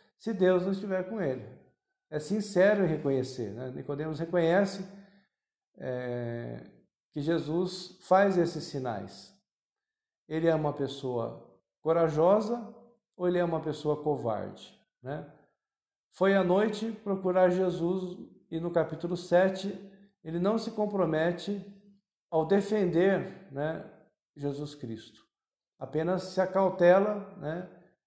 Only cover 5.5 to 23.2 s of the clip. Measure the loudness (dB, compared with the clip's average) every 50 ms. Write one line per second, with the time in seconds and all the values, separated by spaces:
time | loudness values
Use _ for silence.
5.5 | _ _ _ _ _ -12 -8 -8 -6 -6 -6 -6 -6 -6 -6 -6 -8 -8 -8 -10
6.5 | -12 -12 -14 -18 -20 _ _ _ _ _ _ _ -8 -4 -2 0 0 0 0 -2
7.5 | -2 -2 -2 -2 -4 -10 -14 -16 -18 _ 2 4 6 6 6 6 4 2 2 2
8.5 | -2 -6 -10 -8 -8 -6 -6 -6 -6 -8 -10 -12 -16 -20 -20 -20 _ _ _ _
9.5 | _ _ _ _ _ _ _ _ _ _ _ _ _ _ _ -6 -4 0 2 2
10.5 | 2 2 0 -2 -2 -2 -6 -6 -6 -8 -6 -4 -4 -2 -4 -4 -8 -12 -20 -20
11.5 | _ _ _ _ _ _ -2 0 2 2 2 2 4 4 6 6 6 4 2 -2
12.5 | -6 -6 -8 -14 -18 -20 -20 _ _ _ _ _ _ -2 -2 0 2 2 0 0
13.5 | -2 -4 -4 -4 -6 -4 -2 -2 -2 0 0 -2 -2 -2 -2 -4 -4 -4 -6 -8
14.5 | -12 -16 -20 -20 -20 _ _ _ _ _ -12 -10 -10 -10 -12 -16 -20 _ _ _
15.5 | _ _ _ _ _ _ _ _ _ _ _ _ _ 2 2 4 4 4 4 4
16.5 | 4 4 4 2 0 -4 -6 -6 -8 -8 -4 -4 -4 -2 0 0 4 6 6 6
17.5 | 4 2 2 0 0 0 -2 0 0 -2 -4 -6 -10 -12 -16 -20 -20 -20 _ _
18.5 | -8 -6 -4 0 0 0 0 0 -4 -8 -6 -6 -6 -6 -2 4 4 6 6 4
19.5 | 0 -2 -6 -8 -8 -8 -14 -20 -20 -20 -20 _ _ _ -12 -6 -4 0 0 0
20.5 | 0 0 -4 -6 -4 -4 -4 -2 0 0 0 2 2 0 0 0 -2 -4 -6 -6
21.5 | -6 -8 -8 -14 -20 -20 _ _ _ _ _ _ _ _ _ _ 0 0 2 4
22.5 | 2 2 2 0 0 0 2 2 4 4 4 4 2 2